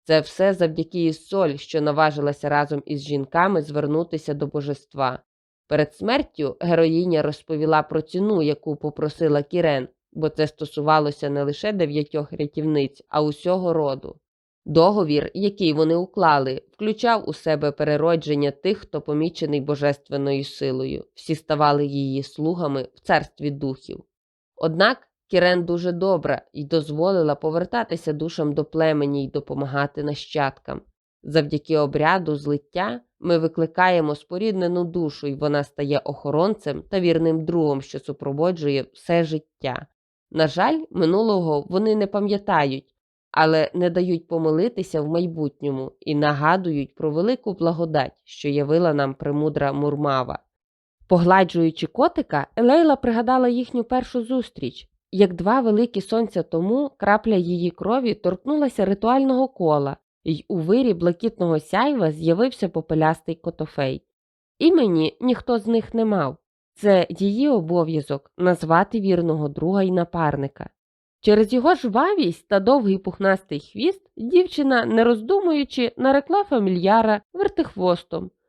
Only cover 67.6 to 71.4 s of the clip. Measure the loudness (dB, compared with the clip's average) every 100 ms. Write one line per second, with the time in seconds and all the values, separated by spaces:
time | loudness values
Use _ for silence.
67.6 | 0 0 0 -2 -4 -8 _ -2 0 0
68.6 | 2 2 2 -2 0 2 0 -2 -4 -2
69.6 | 0 0 2 0 -2 -2 -2 -2 -6 -8
70.6 | -16 _ _ _ _ _ 4 4